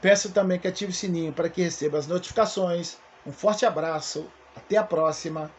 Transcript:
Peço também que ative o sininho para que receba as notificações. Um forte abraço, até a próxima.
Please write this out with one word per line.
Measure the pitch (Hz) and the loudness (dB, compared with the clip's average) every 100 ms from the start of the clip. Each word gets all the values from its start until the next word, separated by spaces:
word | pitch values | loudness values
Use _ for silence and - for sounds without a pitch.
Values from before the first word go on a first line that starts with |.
Peço | 190 196 208 | 6 4 4
também | 202 190 180 | 2 2 2
que | 185 | -2
ative | 185 202 | -4 -6
o | |
sininho | 180 196 170 160 | -4 -2 -2 -2
para | 151 170 | -2 -2
que | 165 | 0
receba | 175 165 151 147 | -2 0 0 0
as | 143 | -2
notificações. | 175 175 - 214 - 185 175 165 - - - - | -4 -2 0 0 2 0 0 -4 -12 -20 -18 -16
Um | |
forte | - 202 208 | -2 0 2
abraço, | 233 185 165 156 - 151 160 - - | 2 2 -2 -4 -6 -8 -10 -16 -20
até | - - 208 | -20 0 0
a | |
próxima. | 214 165 160 151 165 156 151 | 2 2 2 0 -6 -6 -8